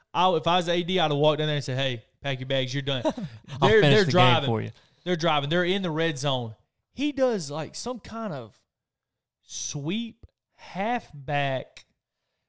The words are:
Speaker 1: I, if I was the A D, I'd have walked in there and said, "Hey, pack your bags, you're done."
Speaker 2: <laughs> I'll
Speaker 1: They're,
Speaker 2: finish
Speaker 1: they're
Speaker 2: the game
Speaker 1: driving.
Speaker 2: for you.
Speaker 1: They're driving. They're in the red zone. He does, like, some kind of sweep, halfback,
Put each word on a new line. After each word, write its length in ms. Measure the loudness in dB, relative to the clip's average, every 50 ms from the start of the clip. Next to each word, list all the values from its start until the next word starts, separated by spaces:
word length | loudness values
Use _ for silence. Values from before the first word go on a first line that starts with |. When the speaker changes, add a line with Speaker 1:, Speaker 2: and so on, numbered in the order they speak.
| _ _
Speaker 1:
I, 160 | 0 2 4 4 4
if 100 | 2 2
I 100 | 2 2
was 100 | 2 2
the 60 | 0
A 100 | 0 -2
D, 160 | 0 0 0 0
I'd 120 | 2 2
have 80 | 2 4
walked 220 | 4 4 4 2
in 60 | 0
there 100 | -2 -2
and 80 | -2 -4
said, 140 | -4 -4 -2
"Hey, 240 | -2 -4 -4 -6 -10 _ _ _
pack 180 | -6 -6 -4 -4
your 60 | -4 -2
bags, 240 | -2 -2 -2 -2 -4
you're 80 | -4
done." 200 | -4 -4 -4 -2 -2
Speaker 2:
<laughs> 560 | -2 -4 -4 -8 -12 -12 -14 -16 -10 -4 2
I'll 60 | 4 6
Speaker 1:
They're, 120 | 6 6
Speaker 2:
finish 140 | 6 8 6
Speaker 1:
they're 80 | 6 4
Speaker 2:
the 0 |
game 60 | 4
Speaker 1:
driving. 360 | 6 6 6 6 6 4 2 0
Speaker 2:
for 120 | 0 -2
you. 80 | -2 -6 -10 _ _ _ _ _ -4
Speaker 1:
They're 120 | -4 -2
driving. 320 | 0 0 2 2 2 0 0
They're 140 | 0 0 2
in 180 | 2 0 0
the 80 | -2 -2
red 280 | -2 0 0 -2 -2 -2
zone. 360 | -2 -2 -2 -2 -4 -6 -10 _ _ _ _ _ _ _
He 200 | _ -4 -4 -4
does, 380 | 0 0 0 0 0 -2 -4 -6
like, 240 | -8 -8 -8 -8 -8
some 240 | -10 -8 -8 -8 -10
kind 320 | -10 -12 -10 -8 -8 -6
of 260 | -8 -8 -10 -12 _ _ _ _ _ _ _ _ _ _ _ _ _ _ _ _ _ _
sweep, 840 | _ -14 -12 -10 -8 -8 -8 -6 -6 -4 -4 -4 -4 -8 -12 _ _ -20 _ _ _ _ _
halfback, 1300 | _ -20 -12 -8 -6 -4 -2 -4 -4 -6 -10 -18 -14 -8 -4 -2 -2 -2 -2 -2 -4 -6 -10 -18 -20 -20 _ _ _ _ _ _ _ _ _ _ _ _